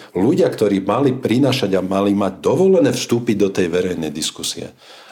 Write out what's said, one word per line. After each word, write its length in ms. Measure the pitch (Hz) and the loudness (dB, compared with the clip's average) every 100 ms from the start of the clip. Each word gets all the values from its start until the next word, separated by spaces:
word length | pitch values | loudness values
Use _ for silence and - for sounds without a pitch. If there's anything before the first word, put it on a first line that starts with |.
| - | -8
ľudia, 400 | 90 107 175 170 | -2 0 2 0
ktorí 320 | - 104 98 | 2 0 0
mali 320 | 95 113 139 127 | 0 0 0 0
prinášať 640 | - 127 135 123 101 92 | 0 2 2 2 0 -2
a 20 | |
mali 280 | 90 95 101 | 0 0 0
mať 320 | 101 98 95 | 0 0 -2
dovolené 480 | 95 113 190 185 139 | -2 2 4 4 4
vstúpiť 440 | 123 - 117 120 101 | 0 -2 -2 0 0
do 120 | 98 | 0
tej 240 | 95 87 | 0 -2
verejnej 400 | 90 90 85 80 | 0 -2 -4 -6
diskusie 640 | 76 76 - 78 - - - - - - | -6 -8 -6 -8 -8 -12 -16 -20 -20 -18